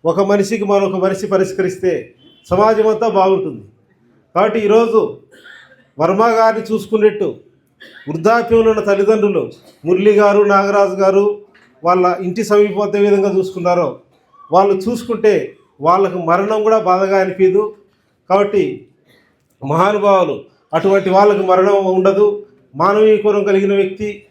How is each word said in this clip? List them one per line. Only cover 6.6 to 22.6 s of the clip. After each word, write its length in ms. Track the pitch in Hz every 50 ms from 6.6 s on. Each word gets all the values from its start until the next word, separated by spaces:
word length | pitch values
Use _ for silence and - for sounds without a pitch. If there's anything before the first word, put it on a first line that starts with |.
| -
చూసుకున్నట్టు 600 | - 220 208 - - 226 214 208 214 - - 202 147 - - _ _ _ _ _ _ _ _ - - - - - 139
వృద్ధాప్యంలో 600 | 156 160 160 214 226 233 226 233 226 226 220 226
ఉన్న 100 | 214 214 202 202
తల్లిదండ్రులు 540 | 196 196 202 208 220 214 202 202 185 156 120 - - _ _ - _ _ -
మురళి 300 | 160 185 185 196 214 208 202
గారు, 220 | 208 202 202 208 208 202
నాగరాజు 440 | 202 196 196 202 202 202 196 190 185 190
గారు 240 | 190 190 190 196 202 208 208 208 - _ _ _ _ _ _ _ 160
వాళ్ళ 220 | 170 180 185 180 180 175 - 190
ఇంటి 160 | 180 175 220 214
సమీపం 520 | - 208 208 208 208 175 196 208 196 208
ఏ 40 | 202 202
విధంగా 260 | 208 202 196 190 196 180
చూసుకున్నారో 500 | 190 185 185 - 185 170 175 175 175 165 135 123 - _ _ _ _ _ _ _ _ - -
వాళ్ళు 240 | 151 180 196 202 196 190 -
చూసుకుంటే 480 | 220 240 - - - 226 220 220 214 196 160 - - - _ _ _ _ _
వాళ్ళకు 380 | 139 160 175 190 196 180 170 180 165 160
మరణం 320 | 170 185 202 208 220 214 208
కూడా 120 | 220 220 220 175 185
బాధగా 280 | 180 185 196 190 196 190
అనిపించదు. 420 | 190 185 185 - 185 185 185 202 214 208 - _ _ _ _ _ _ _ _ _ _ _
కాబట్టి 340 | 185 202 202 202 208 196 160 135 - - - _ _ _ _ _ _ _ _ _ _ _ _ _ _ _
మహానుభావులు, 760 | 131 135 151 165 180 202 208 202 196 202 196 185 175 151 127 104 - _ _ _ _ _ 156
అటువంటి 360 | 165 190 196 196 196 190 190
వాళ్ళకు 340 | 185 196 208 208 202 190 185
మరణం 420 | 185 180 185 190 202 202 196 190 185 185
ఉండదు, 300 | 185 185 196 190 196 208 208 202 - - _ _ _